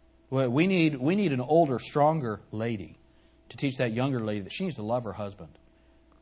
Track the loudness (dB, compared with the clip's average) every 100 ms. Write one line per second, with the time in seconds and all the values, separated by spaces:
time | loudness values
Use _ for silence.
0 | _ _ _ 0 2 4 4 4 4 2
1 | 0 2 2 0 4 4 4 0 -2 2
2 | 4 2 -2 -6 -8 -6 -4 -4 -8 -18
3 | _ _ _ _ _ -4 -4 -2 -2 0
4 | -2 -2 -2 -4 -6 -6 -6 -6 -4 -4
5 | -4 -8 -10 -12 -18 -20 _ _ _ _
6 | _ _